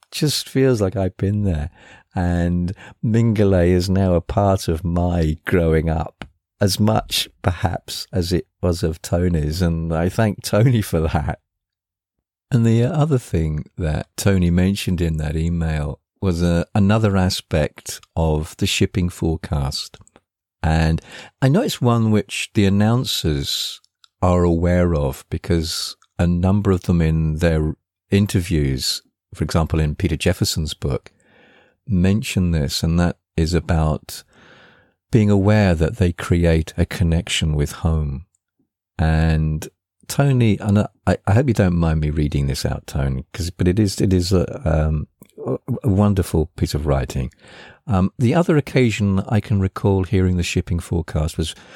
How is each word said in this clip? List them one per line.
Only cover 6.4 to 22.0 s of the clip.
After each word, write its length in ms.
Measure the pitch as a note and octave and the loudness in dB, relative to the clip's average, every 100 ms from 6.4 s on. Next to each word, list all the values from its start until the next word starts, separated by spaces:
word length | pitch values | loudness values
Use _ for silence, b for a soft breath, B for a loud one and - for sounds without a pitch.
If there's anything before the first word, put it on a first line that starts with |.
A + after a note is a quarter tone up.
| _ _ | _ _
as 180 | G2+ F#2+ | -2 2
much, 500 | G#2+ - - - - _ | 2 0 -2 -6 -6 _
perhaps, 640 | - F2 E2+ - - - - | -4 -2 -4 -6 -8 -12 -6
as 200 | F#2 E2+ | -4 -2
it 140 | F2+ - _ | -2 -4 _
was 200 | F2+ E2+ | -2 0
of 180 | E2 D#2 | -2 -4
Tony's, 580 | - F2 F2+ E2+ D2 E2+ | -4 0 2 0 0 0
and 320 | F2 E2 E2 | 0 0 -2
I 160 | E2 F2+ | -2 -2
thank 340 | - A2 - | 0 0 -2
Tony 380 | - G#2 B2+ A#2+ | -2 2 2 2
for 200 | - E2 | 0 -2
that. 400 | D#2+ E2 D2 - _ _ _ _ _ _ _ _ _ _ _ | 0 -2 -4 -6 _ _ _ _ _ _ _ _ _ _ _
And 140 | A#2 | 2
the 200 | A2+ A2+ | 4 4
other 340 | A#2+ D#3 D#3 C3 | 2 0 0 0
thing 460 | - E2+ D#2+ D2+ - - | -2 -2 -2 -4 -8 -6
that 300 | E2 D2+ - - | -4 -4 -6 -4
Tony 340 | G2+ F#2+ F2 | 0 2 2
mentioned 500 | F2 F#2 G2+ - F2 | 4 2 0 -2 -2
in 160 | E2 D#2 | -2 -2
that 200 | D2+ D#2+ | -4 -4
email 640 | E2+ E2+ D#2+ D2+ D2 - _ _ | -2 -2 -2 -4 -6 -8 _ _
was, 200 | G2 E2+ | -2 0
uh, 240 | F2 E2+ - | 2 0 0
another 420 | G#2+ G2 A2+ A2 G2 | 2 2 2 2 2
aspect 840 | F#2 - - E2 D2 - - - - | 0 -2 -4 -2 -2 -6 -16 -16 -10
of 420 | - D#2+ D#2 D2+ - | -2 0 0 -4 -4
the 80 | G2 | -4
shipping 420 | - G2 - F2 | 0 -2 0 -4
forecast. 920 | - E2+ D#2 - D2 C#2 - - - - _ _ _ _ _ | -2 -4 -4 -4 -4 -4 -6 -12 -16 -20 _ _ _ _ _
And 400 | D#2 D#2+ D#2+ D#2+ B B B _ | 0 2 2 0 B B B _
I 60 | C3 | 0
know 140 | E3+ | 2
it's 180 | D4 - | 0 -2
one 320 | B2 A#2 | 0 2